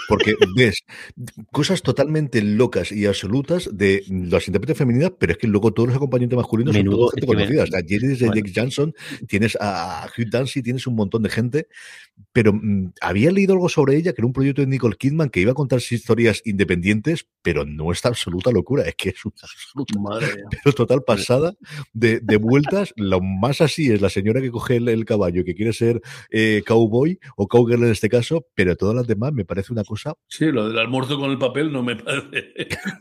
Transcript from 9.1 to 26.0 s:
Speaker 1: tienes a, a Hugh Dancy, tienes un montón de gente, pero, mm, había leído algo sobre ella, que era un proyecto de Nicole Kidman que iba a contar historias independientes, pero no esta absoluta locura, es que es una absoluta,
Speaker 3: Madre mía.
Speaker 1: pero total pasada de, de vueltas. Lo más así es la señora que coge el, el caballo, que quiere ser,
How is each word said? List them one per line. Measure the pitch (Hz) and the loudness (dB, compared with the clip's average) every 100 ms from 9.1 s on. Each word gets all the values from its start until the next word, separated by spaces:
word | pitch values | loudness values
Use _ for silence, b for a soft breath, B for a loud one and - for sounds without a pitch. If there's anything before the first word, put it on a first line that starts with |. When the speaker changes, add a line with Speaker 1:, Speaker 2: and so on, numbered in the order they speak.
| 139 127 | -14 -4
Speaker 1:
tienes | 98 110 - | 0 0 0
a, | 104 90 87 78 85 | -4 -4 -6 -8 -10
a | |
Hugh | - 113 | -8 -4
Dancy, | 120 135 139 | -2 -2 -4
tienes | 117 127 127 | -4 -4 -4
un | 113 | -2
montón | 98 113 | 0 0
de | 104 | -2
gente, | - 120 147 - B B B B _ 101 | -2 -2 -2 -6 B B B B _ -4
pero, | 127 107 | 2 4
mm, | 104 107 98 90 - | 2 0 -2 -2 -6
había | 87 95 147 | -2 2 2
leído | 196 190 | 4 2
algo | 190 175 | 2 2
sobre | - 135 147 | 2 2 2
ella, | 170 | 0
que | - | -2
era | 120 | -2
un | |
proyecto | 135 139 139 | 0 0 0
de | 135 | 0
Nicole | 135 123 - | 0 0 0
Kidman | 139 160 143 | -2 0 0
que | 90 | 2
iba | 101 | 2
a | 135 | 2
contar | 135 123 - | 0 -2 -2
historias | 120 - 113 117 98 110 | -4 0 2 4 2 -2
independientes, | 98 90 87 92 107 151 165 - _ | 0 2 2 2 0 0 -4 -6 _
pero | 87 73 73 | -2 -2 -2
no | 76 80 | -4 -4
esta | 92 123 | -2 -2
absoluta | 117 - 90 123 | -2 -4 -2 0
locura, | 104 - 135 101 | 0 2 -2 -2
es | - | -4
que | 95 | -6
es | - | -6
una | 107 - | -10 -12
absoluta, | - - - 135 131 104 | -20 -20 -16 -10 -6 -6
Speaker 3:
Madre | 101 110 143 98 | -6 -4 -6 -6
mía. | 107 | -10
Speaker 1:
pero | - 143 | -2 0
total | 135 117 135 | 2 2 0
pasada | 135 101 92 127 165 208 B 147 135 | 0 -2 2 0 0 -4 B -16 -12
de, | 110 113 113 | 0 2 2
de | 110 107 | 2 2
vueltas. | 110 139 147 196 202 - | 4 2 2 0 -2 -4
Lo | 98 92 | 0 0
más | 95 95 120 139 | 0 -2 0 2
así | 151 - 143 | 0 2 2
es | 104 | 2
la | 95 | 2
señora | 101 104 123 | 0 0 0
que | 131 | -2
coge | 117 - 120 | -6 -2 0
el, | 120 | 2
el | 113 110 | 0 0
caballo, | 107 90 87 90 | 0 0 0 -2
que | |
quiere | 85 113 | -2 -4
ser, | 110 117 117 | 0 0 0